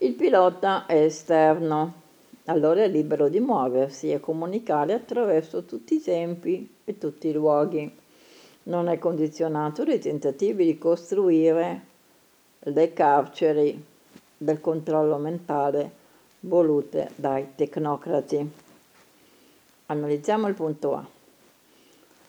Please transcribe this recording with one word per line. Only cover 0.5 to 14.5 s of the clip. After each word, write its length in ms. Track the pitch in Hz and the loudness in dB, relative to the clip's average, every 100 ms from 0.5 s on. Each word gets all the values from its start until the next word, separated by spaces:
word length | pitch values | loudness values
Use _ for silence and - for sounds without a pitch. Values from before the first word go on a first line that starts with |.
| 180 196 190 - | 2 -2 -2 0
è 100 | 160 | 2
esterno, 1000 | 156 156 - 165 156 156 165 151 160 175 - _ _ - - | 2 0 0 4 4 4 0 -2 -4 -8 -20 _ _ -16 -4
allora 380 | 165 151 175 | 0 2 2
è 40 | 214 | 2
libero 400 | 156 151 151 147 | 0 0 0 0
di 120 | 165 | 0
muoversi 720 | 254 214 131 127 135 139 156 | 0 0 0 0 -2 -4 -4
e 80 | 147 | -4
comunicare 760 | 147 160 170 202 226 151 147 | -4 -6 -4 -6 -2 -2 0
attraverso 720 | 226 226 240 226 160 160 180 175 | -2 -4 -4 0 0 0 -8 -8
tutti 300 | - - 311 | -10 -4 -2
i 60 | |
tempi 640 | - 175 170 175 165 185 208 _ - | 0 -2 -2 -6 -4 -6 -6 _ -12
e 120 | 202 | -8
tutti 300 | 156 147 165 | -8 -6 -4
i 60 | |
luoghi. 640 | 151 151 147 151 165 147 - _ _ - - - _ | 0 2 2 2 -2 -6 -12 _ _ -20 -20 -20 _
Non 240 | - 175 170 | -6 -2 0
è 100 | 165 | 0
condizionato 840 | 175 165 156 156 165 151 151 151 | -2 -2 -2 -2 -4 -2 -4 -4
dai 160 | 294 254 | -2 -2
tentativi 680 | - 147 147 139 202 214 170 | -2 -4 -4 -2 -2 2 2
di 120 | 156 | 2
costruire 1040 | 165 170 - 190 190 160 160 160 170 180 - _ _ _ _ _ _ _ | 0 0 -2 0 4 4 4 4 0 -4 -14 _ _ _ _ _ _ _
le 340 | - 147 165 | -4 2 2
carceri 880 | 165 156 143 139 - 160 151 147 - - _ _ - _ - | 4 4 4 2 0 0 2 2 0 -12 _ _ -20 _ -10
del 240 | 147 | -4